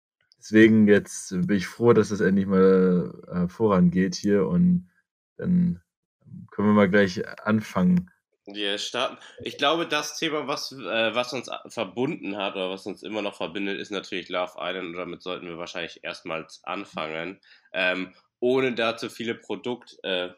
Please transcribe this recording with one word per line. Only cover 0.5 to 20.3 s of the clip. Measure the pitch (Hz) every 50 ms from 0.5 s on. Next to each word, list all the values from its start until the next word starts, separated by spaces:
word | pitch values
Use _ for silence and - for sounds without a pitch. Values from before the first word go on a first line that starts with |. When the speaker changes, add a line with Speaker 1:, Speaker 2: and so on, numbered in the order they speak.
| 107 107 113 113 110 110 107 101
Speaker 1:
jetzt | 104 101 92 - - - - - 95 90 90
bin | 90 104 98
ich | 87 -
froh, | - - 117 117 113
dass | 107 101 92
das | 104 95
endlich | 95 92 95 98 95
mal, | 98 98 92 92 95 95 92 92 92 90 90 73 - - - - -
äh, | - 87 90 87
vorangeht | - - 113 107 101 90 90 87 82 92 92 95 90
hier | - - 101 101 101 92 -
und | 85 87 87 90 90 90 - - _ _ _ _ _ _ _ _ _ -
dann | 87 90 90 87 87 87 87 87 - _ _ _ _ _ _ _ _ - - - - -
können | - - 101 107
wir | 104
mal | 107 104 92
gleich | 98 104 101 95 92 110 - - - - -
anfangen. | 107 110 110 104 - - 95 92 90 90 90 90 - _ _ _ _ _ _ _
Speaker 2:
Wir | 101 101 104 104 101 101 104
starten. | - - - 120 131 - - - - - - - -
Ich | 123 113
glaube, | - 143 143 160 170 170
das | - 151 151 147 - - -
Thema, | 170 160 147 151 139 123
was, | 143 139 - -
äh, | 135 135 117 85 104 113 113 110 107
was | 120 123 -
uns | - 123 - -
a-, | - - - -
verbunden | - - 110 95 - 117 120 - 110 - - 95 98
hat | 104 95 101 -
oder | 95 92 92
was | 95 95 -
uns | 107 90 - -
immer | 92 107 107
noch | 101 101 98
verbindet, | - 98 82 80 101 101 98 98 -
ist | - -
natürlich | 101 92 - - 104 90 85 -
Love | 90 90 90 87 - -
Island | 78 87 92 92 92 85
und | 85
damit | 90 87 87 85 -
sollten | - 92 90 69 64
wir | 87 85 80
wahrscheinlich | 87 82 - 92 85 80 - -
erstmals | - 80 87 - - 87 82 80 78 - - - _
anfangen. | - 92 98 98 - - 90 80 78 78 80 85 90 98 - _ _ - _ _ _
Ähm, | - 92 92 92 92 92 92 90 - _ _ _ _ _
ohne | - 123 127 131 131 131 117
da | 104 117 113 110
zu | - - 107
viele | - - 117 113 113
Produkt-, | 110 - - 107 92 - 120 123 - - - - -
äh, | - 95 95 90 90 90